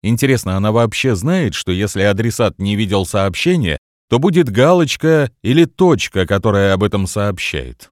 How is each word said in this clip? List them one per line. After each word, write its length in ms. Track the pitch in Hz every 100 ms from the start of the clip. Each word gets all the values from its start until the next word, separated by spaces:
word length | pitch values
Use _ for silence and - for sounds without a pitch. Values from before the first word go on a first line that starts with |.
Интересно, 540 | 107 117 135 123 95 95
она 160 | 104
вообще 440 | 110 117 - 131 101
знает, 380 | 131 185 127
что 200 | - -
если 280 | 90 101 98
адресат 580 | 101 98 113 - 113 -
не 180 | 98 104
видел 280 | 107 98 92
сообщения, 720 | 104 98 90 170 180 98 71 _ _ _
то 100 | 120
будет 300 | 170 175 135
галочка 800 | 101 139 180 156 - 156 156 135 _
или 240 | 101 143 165
точка, 600 | - 185 123 - 95 90
которая 480 | 98 110 101 98
об 100 | 95
этом 240 | 104 101 92
сообщает? 800 | 107 104 87 - 73 62 60 -